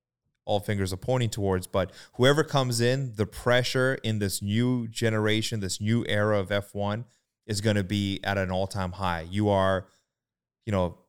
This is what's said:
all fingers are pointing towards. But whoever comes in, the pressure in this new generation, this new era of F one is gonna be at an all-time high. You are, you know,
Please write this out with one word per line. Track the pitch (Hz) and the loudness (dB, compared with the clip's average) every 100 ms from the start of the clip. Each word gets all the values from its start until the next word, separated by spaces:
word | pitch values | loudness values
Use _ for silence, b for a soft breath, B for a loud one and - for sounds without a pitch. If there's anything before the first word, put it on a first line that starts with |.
| _ _ _ _ - | _ _ _ _ -2
all | 101 | -2
fingers | 101 101 95 | 0 -2 -2
are | 95 | -4
pointing | - 127 113 | -2 0 0
towards. | 110 98 92 - | -2 0 0 -2
But | 98 92 B B | -2 -2 B B
whoever | - 127 147 151 | 2 4 4 2
comes | 139 127 117 | 0 0 2
in, | 120 135 135 104 | 2 0 -2 -4
the | 98 | -4
pressure | - 123 123 123 131 131 135 | -2 2 2 2 0 0 0
in | 110 107 | -2 0
this | 98 - | 0 -2
new | 101 110 123 123 113 | -2 2 2 0 -2
generation, | 113 117 110 107 107 107 113 | -2 0 2 2 2 0 -4
this | 95 - | -4 -4
new | 104 117 - | 0 0 2
era | 104 107 104 | 0 2 2
of | 95 | 0
F | 101 101 | -2 -4
one | 101 101 107 120 _ _ _ - | -6 -4 -4 -8 _ _ _ -8
is | 104 | -2
gonna | 110 104 | 2 2
be | 92 104 98 98 | 2 0 0 -2
at | 101 98 | -2 0
an | 92 | 0
all-time | 92 95 101 92 | -2 -4 -4 -6
high. | 92 92 85 82 | -4 -4 -4 -4
You | 98 104 | -2 2
are, | 98 95 95 92 b b _ _ _ _ _ - | 4 4 2 -2 b b _ _ _ _ _ -4
you | |
know, | 98 87 - | 0 0 -4